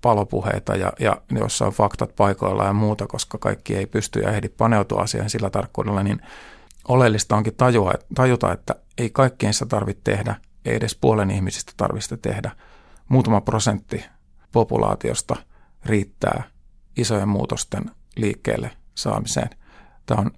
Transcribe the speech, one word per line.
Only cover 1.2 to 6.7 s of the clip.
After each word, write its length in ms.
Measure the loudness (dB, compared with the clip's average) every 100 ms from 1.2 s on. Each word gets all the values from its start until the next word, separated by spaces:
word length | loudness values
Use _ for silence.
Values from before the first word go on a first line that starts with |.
| -2
jossa 360 | -2 -2 0 -2
on 60 |
faktat 440 | 2 0 2 -6 2
paikoilla 480 | 2 2 -2 0
ja 80 | 2
muuta, 340 | 2 2 0 -6
koska 320 | -6 -8 -4
kaikki 380 | -4 -4 -4 -4
ei 100 | -2
pysty 340 | -4 -2 -2
ja 100 | 0
ehdi 180 | -2 -4
paneutua 540 | 0 2 2 2 -2
asioihin 280 | -2 -2 -4
sillä 200 | -2 -2
tarkkuudella, 520 | -4 -4 -4 -2 0
niin 200 | 0 -2 -6 -20 -20 -20 -20